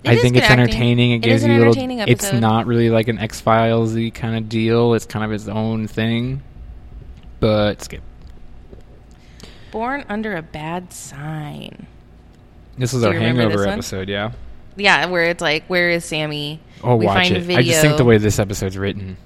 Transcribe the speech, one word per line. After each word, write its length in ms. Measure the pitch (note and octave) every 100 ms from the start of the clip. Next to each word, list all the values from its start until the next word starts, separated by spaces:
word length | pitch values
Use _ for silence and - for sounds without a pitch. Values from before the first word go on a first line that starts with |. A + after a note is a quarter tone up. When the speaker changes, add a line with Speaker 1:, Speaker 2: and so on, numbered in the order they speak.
Speaker 1:
It 60 | A#2+
Speaker 2:
I 20 |
Speaker 1:
is 80 | A#2
Speaker 2:
think 140 | B2
Speaker 1:
good 80 | B2
Speaker 2:
it's 80 | A#2+
Speaker 1:
acting. 120 | B2
Speaker 2:
entertaining. 460 | A#2+ A#2 A#2+ A#2+ B2
It 20 |
Speaker 1:
It 120 | A#2+ A#2
is 60 |
Speaker 2:
gives 100 | A2+
Speaker 1:
an 60 | A#2
Speaker 2:
you 40 | A#2
a 20 |
little, 120 | A#2
Speaker 1:
entertaining 260 | A2+ - B3
Speaker 2:
it's 240 | G3+ B2 -
Speaker 1:
episode. 140 | A#2
Speaker 2:
not 240 | A2 A2+ A2
really, 240 | A#2 A#2
like, 180 | A2+ A2+
an 100 | G#2+
X-Files-y 920 | G#2+ - - A2+ A2+ A#2 A2+ A2+ A2+
kind 220 | - A2+ A2+
of 100 | A2
deal. 420 | A2+ A2+ A#2 A#2+
It's 140 | A2+ -
kind 180 | G#2+
of 80 | G#2+
its 160 | G#2+ G#2+
own 380 | G#2+ A2 A2+ D3+
thing. 560 | - A3 A3+ C3 C3+ - - - - - - - - - -
But 400 | A2+ G#2+ G#2 -
skip. 200 | - - - - - - - - - - - - - - - - - - -
Speaker 1:
Born 340 | A3 A#3 C#4+ -
Under 260 | G#3 G#3+ F3+
a 60 |
Bad 500 | D#3+ D3+ D#3 F3 F3+
Sign. 920 | - - C#3 D3+ D#3 D3 D3 - - - - - - - - - - - -
Speaker 2:
This 160 | B2
is 80 | B2+
Speaker 1:
Do 80 | A2
Speaker 2:
our 60 |
Speaker 1:
you 60 | G2+
remember 200 | A2 B2
Speaker 2:
Hangover 160 | A2 G2+
Speaker 1:
this 40 | G2
one? 40 | G#2
Speaker 2:
episode, 300 | - F#2+ F#2+
yeah. 220 | G2+ G#2+ A#2+ - - - -
Speaker 1:
Yeah, 300 | G3+ D#3 E3
where 180 | F3+
it's 160 | E3 E3+
like, 240 | E3+ D#3 -
"Where 220 | F3+ F3
is 140 | E3+
Sammy?" 560 | - D#3 D3+ D3 D3 D#3 - -
Speaker 2:
Oh, 120 | A#2+ A#2+
Speaker 1:
We 100 | G#2
Speaker 2:
watch 100 | G2
Speaker 1:
find 200 | F3+ -
Speaker 2:
it. 40 |
Speaker 1:
video. 160 | F3 -
Speaker 2:
I 40 |
just 180 | E3+ D#3+
think 160 | D#3 D3+
the 80 |
way 140 | A#2+ A2
this 200 | G#2 G2
episode's 380 | G2+ G2+ G2 F#2+
written 380 | G2 G2 F#2+ F2+